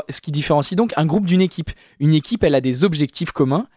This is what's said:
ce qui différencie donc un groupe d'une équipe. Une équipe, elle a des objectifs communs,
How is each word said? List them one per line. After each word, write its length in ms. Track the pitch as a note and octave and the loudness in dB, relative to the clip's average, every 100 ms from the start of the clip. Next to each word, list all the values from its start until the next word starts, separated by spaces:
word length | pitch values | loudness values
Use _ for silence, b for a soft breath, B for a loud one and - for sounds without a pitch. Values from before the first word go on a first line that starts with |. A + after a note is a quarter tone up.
| - | -2
ce 120 | - | -8
qui 100 | - | -6
différencie 460 | D3 - D3 C#3 F3+ | -6 0 0 0 0
donc 160 | A#3 - | -2 0
un 80 | |
groupe 220 | D#3 F3 F#3 | 0 0 2
d'une 140 | F#3 | 2
équipe. 280 | F#3 - D#3+ - b b | 2 -2 -10 -12 b b
Une 160 | D3 | 2
équipe, 280 | D#3 - A#3 | 2 0 0
elle 100 | E3+ | 2
a 60 | C#3 | 2
des 240 | B2+ B2 | 0 0
objectifs 480 | F#3+ D3+ C#3+ - E3 | 0 2 -2 -4 -8
communs, 340 | - C3+ D3+ C4 | 0 0 0 -4